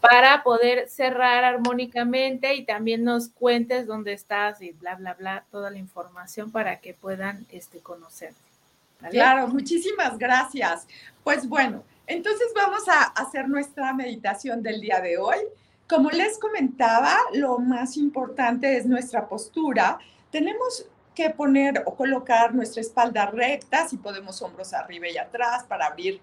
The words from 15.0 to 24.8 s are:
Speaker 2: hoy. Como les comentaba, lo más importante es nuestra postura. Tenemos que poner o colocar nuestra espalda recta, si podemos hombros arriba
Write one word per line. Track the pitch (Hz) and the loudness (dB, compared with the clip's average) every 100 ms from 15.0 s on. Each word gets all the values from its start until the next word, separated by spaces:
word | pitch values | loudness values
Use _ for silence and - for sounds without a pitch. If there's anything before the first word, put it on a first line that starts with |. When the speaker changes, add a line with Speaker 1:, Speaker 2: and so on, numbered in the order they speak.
| 180 175 | 0 -2
Speaker 2:
hoy. | 202 285 415 - _ _ _ | 0 -2 -4 -10 _ _ _
Como | 320 277 | 2 4
les | 330 403 427 | 2 0 -2
comentaba, | 440 427 262 - 240 226 262 381 494 | -4 -2 -2 2 4 4 4 4 2
lo | 247 277 247 | 0 0 0
más | 247 247 262 302 | 0 0 -2 -2
importante | 285 277 254 - 247 240 277 262 | -2 -2 -6 -2 0 2 2 2
es | 247 | 2
nuestra | 254 247 226 208 | 0 0 -4 -4
postura. | 208 - - 311 247 190 320 - _ _ | -8 -8 -4 0 2 2 0 -10 _ _
Tenemos | 311 330 427 508 480 - _ _ | -4 -2 -2 -4 -6 -14 _ _
que | - 320 | -2 -2
poner | 311 285 269 277 277 - | 2 4 4 4 0 -4
o | - | -2
colocar | 269 262 254 226 233 247 | 0 0 2 4 4 2
nuestra | 220 - | -2 -6
espalda | 226 - 233 226 202 | -6 2 2 2 -2
recta, | 214 247 285 - 285 320 | 0 0 -2 -2 -2 0
si | 226 | -6
podemos | 202 196 196 190 | -10 -12 -12 -12
hombros | 190 175 190 | -12 -12 -8
arriba | 165 | -8